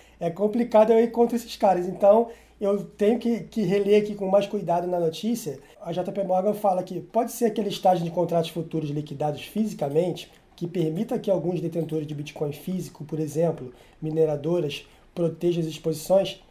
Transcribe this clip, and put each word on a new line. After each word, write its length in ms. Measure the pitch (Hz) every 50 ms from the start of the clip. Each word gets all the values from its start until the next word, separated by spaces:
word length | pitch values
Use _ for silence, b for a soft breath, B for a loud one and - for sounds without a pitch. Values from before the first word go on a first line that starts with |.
| B B B -
É 100 | 175 170
complicado 640 | 165 - 202 214 208 240 233 240 - 214 220 208 233
eu 80 | 226
ir 100 | 233 233
contra 260 | 233 233 240 233 240
esses 180 | 233 233 - -
caras. 300 | - - 202 180 180 180
Então, 440 | 185 185 - 208 196 208 226 233 233 B B B B B -
eu 260 | 214 196 202 202 175
tenho 340 | - - - 208 208 240 240
que, 220 | - 233 233 208
que 220 | 165 - - 233 208
reler 380 | 165 170 202 202 196 208 214
aqui 140 | 208 214 208
com 140 | - 196 190
mais 180 | 190 202 202
cuidado 400 | 202 - 208 170 165 170 175 175
na 120 | 180 180 175
notícia. 600 | 170 160 160 - - 220 240 - - 156 131 B B B B - -
A 100 | 165 170
J 180 | 175 180 208 196
P 100 | 202 190
Morgan 320 | 180 185 185 190 208 208
fala 280 | 208 - 202 185 185 180
que 180 | - 185 165
pode 320 | - - - 226 247 233 -
ser 180 | - 240 220
que 100 | 214 233
a 40 | 208
listagem 400 | 202 196 - - 190 185 175 170
de 60 | 170
contratos 380 | 165 180 170 160 165 170 165 165
futuros 400 | - 170 160 - - 160 156 147
liquidados 540 | 147 151 147 - 151 135 151 151 147 127 -
fisicamente, 880 | - - 202 220 208 175 - 156 139 139 160 180 180 170 - - b b b b _ _
que 100 | - 170
permita 520 | 165 160 185 160 156 156 175 220 - 208 180
que 120 | - 202
alguns 300 | 190 170 - 170 180 160
detentores 460 | 151 170 170 170 160 156 160 160 151
de 80 | 147 151
Bitcoin 380 | 147 147 147 - - 160 143 143
físico, 520 | - - - 185 185 156 - - - 156
por 140 | 147 165 151
exemplo, 560 | 156 147 127 151 170 165 156 160 131 123 B B B B B B
mineradoras, 880 | 156 156 156 160 160 156 151 - - 156 175 180 147 147 143 - b b b b b b _
protejam 460 | - 170 165 165 - - 175 175 170
as 60 | 160
exposições, 760 | 156 151 - - 165 156 156 - - 185 196 196 175 - - b b